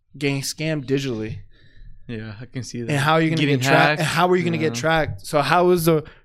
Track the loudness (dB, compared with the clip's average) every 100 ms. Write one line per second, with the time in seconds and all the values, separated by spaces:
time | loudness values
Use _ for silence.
0 | _ -6 -4 -2 -6 -6 -4 -4 -2 -2
1 | -2 -6 -6 -10 -14 -20 -20 -20 -20 -18
2 | -12 -12 -12 -14 -12 -12 -10 -8 -4 -2
3 | 2 2 2 2 2 2 4 4 4 2
4 | 0 0 2 2 0 -2 -2 -2 0 0
5 | 0 -6 -2 0 2 4 4 4 4 2
6 | 0 -18